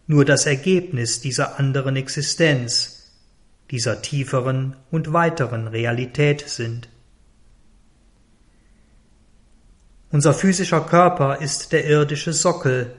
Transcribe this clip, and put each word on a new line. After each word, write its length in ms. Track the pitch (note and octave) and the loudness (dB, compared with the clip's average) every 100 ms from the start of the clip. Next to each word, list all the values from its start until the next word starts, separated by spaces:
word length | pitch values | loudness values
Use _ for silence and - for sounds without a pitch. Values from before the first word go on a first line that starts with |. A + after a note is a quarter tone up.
| - | 2
nur 180 | D3 | 4
das 220 | C#3 C3+ D#3 | 6 4 2
Ergebnis 760 | C3+ F#3 F#3 F3+ B2+ A2+ - | 0 2 0 0 -6 -4 -4
dieser 380 | C3+ C3+ C#3 - | -4 -4 -4 -2
anderen 380 | C3+ C3+ C3+ C3+ | 0 0 -2 -4
Existenz, 1120 | C3+ D3+ C#3+ - D#3+ C3 A#2+ - - - - _ _ _ _ _ - | -4 -6 -4 0 2 2 0 -2 -4 -10 -20 _ _ _ _ _ -10
dieser 320 | B2 A#2 G#2 | -4 -4 -4
tieferen 760 | - C#3+ B2 C3 C3 C3 C3 - - | -4 -4 -2 -2 -2 -2 -4 -8 -6
und 220 | D#3+ D#3+ | -4 0
weiteren 540 | E3+ E3 E3 A#2 A2+ A2+ | 2 2 0 -4 -4 -4
Realität 840 | A2+ A#2 A#2+ B2 - D3 D3 - | -4 -2 -2 -4 0 0 0 -4
sind. 400 | - A#2 A#2 - _ _ _ _ _ _ _ _ _ _ _ _ _ _ _ _ _ _ _ _ _ _ _ _ _ _ _ _ _ _ _ - | -8 -8 -8 -14 _ _ _ _ _ _ _ _ _ _ _ _ _ _ _ _ _ _ _ _ _ _ _ _ _ _ _ _ _ _ _ -2
Unser 200 | D3 D3 | 2 4
physischer 480 | C#3 F#3+ F3+ F3 D#3+ | 4 2 2 0 0
Körper 600 | - E3+ F3 F3 C#3 C#3 | 2 4 4 4 0 -2
ist 320 | D3 - - | -4 -6 -2
der 120 | D#3 | 0
irdische 480 | D3+ D3+ D3 D3 E3 | 2 2 2 -2 -4
Sockel, 640 | D3 F3+ E3+ C3+ B2+ A#2 | 0 0 0 0 0 -4